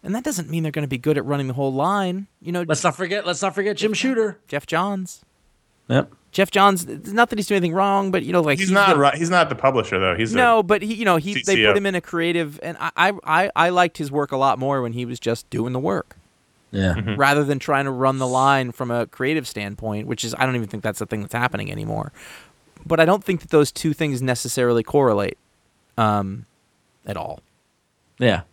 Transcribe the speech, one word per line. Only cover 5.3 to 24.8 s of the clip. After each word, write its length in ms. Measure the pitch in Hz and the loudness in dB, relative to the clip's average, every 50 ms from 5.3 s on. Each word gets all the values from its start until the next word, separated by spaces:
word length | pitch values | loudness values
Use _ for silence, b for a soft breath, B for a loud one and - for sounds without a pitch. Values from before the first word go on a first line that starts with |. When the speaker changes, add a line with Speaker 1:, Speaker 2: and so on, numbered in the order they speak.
| _ _ _ _ _ _ _ _ _ _ _ _ | _ _ _ _ _ _ _ _ _ _ _ _
Speaker 2:
Yep. 240 | 120 131 143 - - _ _ _ | 0 0 0 0 -8 _ _ _
Speaker 1:
Jeff 200 | _ - 196 190 | _ 0 0 2
Johns, 340 | - 202 196 202 196 180 175 | 4 6 6 6 6 4 -2
it's 240 | - 113 - - - | -8 -12 -12 -12 -6
not 200 | 196 220 240 240 | 2 2 2 2
that 80 | - 214 | 2 -4
he's 80 | 196 | -2
doing 100 | - 208 | 0 0
anything 160 | 196 175 175 160 | 0 0 0 0
wrong, 360 | 185 196 202 196 196 196 190 | 0 0 2 2 0 0 0
but, 120 | 185 185 - | -2 -2 -2
you 120 | 127 180 | 2 2
know, 80 | 180 165 | 2 4
like, 160 | 151 143 160 | 2 2 0
Speaker 3:
He's 100 | 196 185 | 2 2
Speaker 1:
he's 60 | 185 | 4
Speaker 3:
not 160 | 196 202 190 | 4 6 6
Speaker 1:
the 80 | 175 147 | 6 6
Speaker 3:
ri-, 160 | 139 143 139 | 4 4 2
he's 140 | 151 165 165 | 2 -2 2
not 180 | 185 180 165 151 | 4 4 2 2
the 60 | 135 | 0
publisher, 440 | 120 - 135 131 123 107 - - 92 | 2 2 2 2 2 0 0 0 0
though. 160 | 95 92 90 | 2 2 2
He's 200 | 90 113 113 - | 0 0 0 2
Speaker 1:
No, 240 | - 254 240 233 226 | 2 4 4 4 4
Speaker 3:
a 40 | 208 | 4
Speaker 1:
but 200 | 175 208 202 185 | 2 0 0 0
he, 100 | 214 226 | -4 -6
you 140 | 214 233 | -2 2
know, 100 | 202 180 | 2 2
he, 160 | 165 147 185 208 | 2 2 -2 -6
they 80 | - | -4
Speaker 3:
C 140 | - - 196 | 0 0 2
C 100 | - 214 | 4 6
O. 40 | 208 | 4
Speaker 1:
put 80 | 202 202 | 4 4
him 80 | 202 | 2
in 80 | 196 190 | 0 -2
a 80 | 180 170 | -2 -4
creative, 580 | - - 170 165 170 175 170 165 147 147 156 - | -4 -4 -2 -2 0 0 0 -2 -4 -8 -12 -12
and 140 | 165 170 - | -12 -10 -6
I, 120 | - 165 - | -8 -6 0
I, 180 | - 170 190 208 185 - | 2 2 2 2 -2 -4
I, 260 | - 151 165 185 202 - | 0 2 2 2 2 2
I 120 | - 160 175 | 2 2 2
liked 260 | 180 180 180 170 - | 4 4 2 2 2
his 160 | - 160 139 135 | -6 -8 -4 -2
work 180 | 147 143 - | -2 -2 -2
a 60 | - | 0
lot 220 | 131 135 139 131 - | 2 2 2 2 2
more 240 | 131 135 143 135 123 | 0 -2 -2 -2 -2
when 100 | 117 113 | -4 -4
he 140 | 120 123 | -6 -6
was 120 | 120 123 117 | -8 -8 -6
just 300 | - 113 117 117 - _ | -2 -2 -2 -2 -6 _
doing 240 | - 113 113 123 127 | -6 -4 -4 -2 -4
the 60 | 127 | -4
work. 400 | 135 170 196 170 - _ - - _ _ _ _ _ _ _ _ _ _ | -2 -2 -2 -2 -4 _ -16 -20 _ _ _ _ _ _ _ _ _ _
Speaker 2:
Yeah. 220 | - 101 95 92 87 | -4 0 0 0 0
Speaker 3:
Mm-hmm. 180 | 90 104 98 104 104 | 0 -2 -4 -2 2
Speaker 1:
Rather 260 | 139 139 143 147 151 | 2 4 4 2 2
than 140 | 139 143 135 | 0 -2 -4
trying 280 | - - 151 135 139 | -2 -2 0 0 0
to 40 | 139 | -2
run 280 | 135 123 131 135 135 135 | -4 0 0 0 0 0
the 80 | 131 | -2
line 460 | 127 127 127 131 139 139 135 131 123 113 | 0 2 2 4 4 4 2 0 -4 -6
from 180 | - 135 120 | -8 -6 -4
a 160 | 120 120 117 | -2 -2 -4
creative 420 | - - - - 131 156 160 131 - | -4 -6 -6 -4 -2 -2 -2 -4 -6
standpoint, 580 | - 107 104 101 101 - - 110 104 104 107 | -8 -8 -8 -8 -10 -8 -8 -6 -6 -6 -4
which 160 | - 120 110 - | -6 -6 -6 -6
is, 120 | 117 117 - | -8 -2 -2
I 60 | 123 | 0
don't 100 | 131 127 | 0 0
even 120 | 123 113 104 | -2 -4 -4
think 140 | - 107 92 | -8 -6 -6
that's 180 | 110 104 - | -6 -6 -6
a 60 | 107 | -6
thing 160 | - - 107 101 | -6 -6 -8 -6
that's 100 | 101 - | -6 -4
happening 400 | 117 120 127 - 104 104 101 101 | -2 -4 -2 -4 -4 -8 -8 -8
anymore. 400 | 104 104 107 107 107 110 143 _ B B B B B B B B B _ _ _ - - | -8 -8 -8 -6 -6 -8 -10 _ B B B B B B B B B _ _ _ -20 -6
But 160 | - 165 156 | -4 2 4
I 60 | 160 | 4
don't 180 | 160 190 208 202 | 4 4 2 2
think 160 | - 185 170 | -2 -4 -4
that 80 | - - | -2 2
those 240 | - 156 147 135 - | 4 4 4 4 0
two 220 | - - 160 151 | -4 -2 -2 -2
things 260 | - 165 151 139 123 | 0 -2 -2 -2 -2
necessarily 640 | 127 131 123 117 - 127 - - 127 120 120 117 | -2 -2 -2 -2 -4 -6 -2 0 2 2 2 2